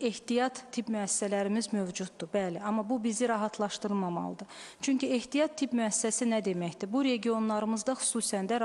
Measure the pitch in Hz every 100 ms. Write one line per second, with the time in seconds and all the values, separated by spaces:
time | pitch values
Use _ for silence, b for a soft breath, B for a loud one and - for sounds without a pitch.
0 | 240 - - 240 254 254 - - 220 214
1 | 196 - 202 202 196 220 220 208 185 175
2 | 185 - 165 208 185 170 208 220 208 254
3 | 226 208 240 220 214 - 208 - 208 202
4 | 180 170 180 175 202 B B B - 262
5 | 262 254 - 285 302 302 269 240 220 -
6 | 226 214 240 220 196 180 175 160 196 254
7 | 269 240 226 220 220 214 214 220 254 262
8 | - 233 - 202 190 233